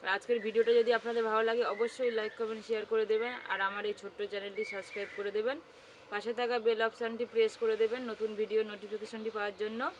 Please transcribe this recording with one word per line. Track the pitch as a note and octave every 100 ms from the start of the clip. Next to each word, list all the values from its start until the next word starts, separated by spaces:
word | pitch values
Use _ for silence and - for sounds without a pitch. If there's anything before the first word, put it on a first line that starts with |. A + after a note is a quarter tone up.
আর | F#3+ G3
আজকের | - A#3+ G#3+
ভিডিওটা | A3 A3+ A#3+
যদি | A3+ A3+
আপনাদের | A3+ A#3 A3+
ভালো | A3 A3+
লাগে, | A#3 A#3+ G3+
অবশ্যই | A#3 - B3 A3
লাইক, | G#3+ -
কমেন্ট, | A3 A3 G#3
শেয়ার | A3 G3+
করে | A3 G#3+
দেবেন। | G#3+ A#3+ B3 -
আর | F#3+ G3
আমার | G3+ G#3
এই | G#3
ছোট্ট | G3+ - G3+
চ্যানেলটি | G3+ G3+ G3 G#3+
সাবস্ক্রাইব | G3+ F#3+ G#3+ G3 -
করে | G3+ G3+
দেবেন, | A3 D4 - - - - -
পাশে | G#3 G#3 A#3
থাকা | A#3+ A#3+ A3
বেল | A3 A3+
অপশানটি | A3 A#3 A3+ A#3
প্রেস | A3 A3 -
করে | A3+ A3
দেবেন | A3 B3 B3
নতুন | G#3+ A3 G#3
ভিডিও | G#3+ A3 G#3+
নোটিফিকেশনটি | G#3 G3+ G#3 G#3+ A3+ A3 G#3+
পাওয়ার | G#3 G3
জন্য। | G#3+ A3+ C#4+